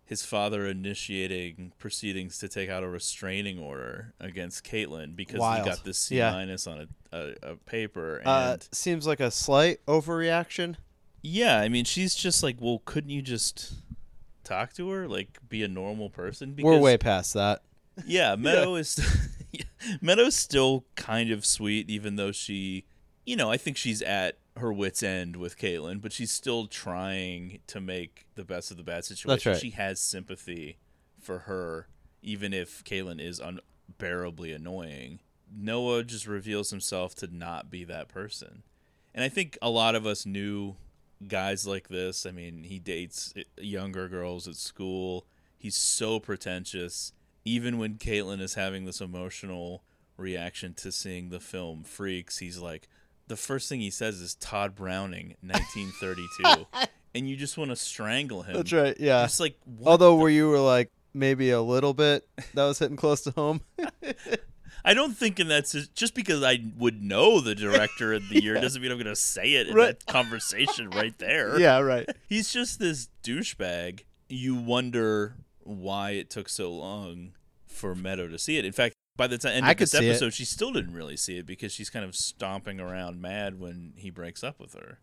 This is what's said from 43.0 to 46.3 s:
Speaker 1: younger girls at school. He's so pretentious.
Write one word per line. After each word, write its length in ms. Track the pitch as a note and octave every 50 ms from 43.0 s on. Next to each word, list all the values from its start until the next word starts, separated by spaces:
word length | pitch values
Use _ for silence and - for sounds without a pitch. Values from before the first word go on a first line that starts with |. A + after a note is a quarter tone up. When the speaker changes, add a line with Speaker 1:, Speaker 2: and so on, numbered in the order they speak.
| F2 E2+ - - - - - G2+ - - _
Speaker 1:
younger 500 | - F#2+ G#2 G2+ F#2+ F#2+ G2 F#2 F#2 F#2
girls 400 | F2+ F#2 F2+ F2+ F2+ F2+ F2 -
at 80 | F2+ D#2+
school. 680 | - - - - - F#2+ F#2+ F#2 F#2+ F#2 F#2 F#2 F2 - _ _ _ _ _ _
He's 180 | _ - G#2 -
so 420 | - - - - - A2+ A2 A2+ G#2+
pretentious. 920 | - -